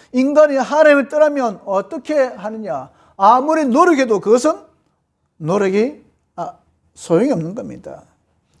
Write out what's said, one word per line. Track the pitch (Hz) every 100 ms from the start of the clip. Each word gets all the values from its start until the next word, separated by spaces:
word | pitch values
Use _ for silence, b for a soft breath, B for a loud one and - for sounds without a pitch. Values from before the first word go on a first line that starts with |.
| b
인간이 | 247 269 294 302 269
하나님을 | 214 294 311 285 277
떠나면 | 302 302 285 240 190
어떻게 | 196 196 196 320 - 302
하느냐? | 254 208 208 220 208 143 131 b b -
아무리 | 196 254 285 320 277
노력해도 | 247 359 285 254 202
그것은 | 196 240 302 370 - _ _ _ _ _ _ _
노력이, | 156 202 196 196 247 302 _ _ _ -
아, | 170 - _ _ _
소용이 | - - 170 269
없는 | 202 165
겁니다. | 196 - 62 - - _ _ _ _ _ _